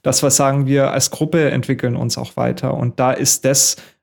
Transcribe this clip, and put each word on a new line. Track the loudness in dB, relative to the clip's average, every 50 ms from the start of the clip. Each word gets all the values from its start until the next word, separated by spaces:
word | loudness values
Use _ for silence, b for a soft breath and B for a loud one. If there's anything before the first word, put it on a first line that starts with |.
| -2
Das, | -2 0 2 2
was | 2 2 4
sagen | 2 2 2 2 2 2
wir | 2 2 2 2
als | 0 0 -2 -2
Gruppe, | -2 -4 -2 0 2 2 2 2
entwickeln | 0 0 -2 -2 -2 -2 -2 -2 -2 -2
uns | -2 -4 -4 -6
auch | -8 -8 -4 -2
weiter. | -2 -2 -2 -2 -4 -4 -2
Und | -2 -2 -2 -2 0
da | 0 0
ist | 0 0 0 -2 -2 0 0
das, | 0 2 2 2 0 -2 B B B B B